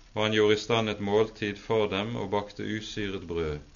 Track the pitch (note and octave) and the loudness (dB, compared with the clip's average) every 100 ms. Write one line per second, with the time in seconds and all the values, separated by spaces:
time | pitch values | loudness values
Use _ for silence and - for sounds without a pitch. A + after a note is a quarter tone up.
0 | - G#2+ G#2+ G#2+ G#2 G#2+ - A#2 A2 G#2 | -8 -2 2 4 6 4 2 2 0 -2
1 | G2+ G#2 A2 - G#2 G2+ - A2+ G#2 F#2+ | 2 4 2 0 -6 -4 -2 0 2 -2
2 | G#2+ A#2+ G2 G#2 G2+ - G#2 G#2+ G#2 - | -4 -6 -2 -2 -4 -8 -6 -6 -8 -6
3 | G2+ F#2+ E2+ E2+ D#2 D2 - | -6 -6 -6 -4 -4 -6 -10